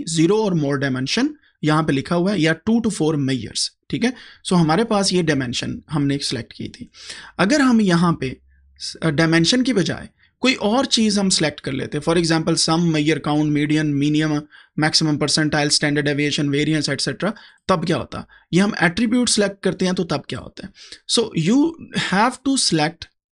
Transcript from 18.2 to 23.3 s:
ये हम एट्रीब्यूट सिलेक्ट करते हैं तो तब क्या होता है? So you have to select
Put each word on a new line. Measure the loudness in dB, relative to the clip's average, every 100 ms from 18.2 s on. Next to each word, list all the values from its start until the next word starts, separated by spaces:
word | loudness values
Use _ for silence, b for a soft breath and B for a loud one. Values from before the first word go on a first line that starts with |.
| -14 b b
ये | 2
हम | 2 2
एट्रीब्यूट | 0 0 0 2 0
सिलेक्ट | 2 0 0
करते | -4 -2 -2
हैं | -2
तो |
तब | -2 -4 -6
क्या | -12
होता | -12 -16 -20
है? | -20 B B B
So | -2 0 0
you | 2 4 2 -2 -10 -6 -2
have | 0 0 0 -2
to | 0
select | 0 0 0 -4 -18 _ _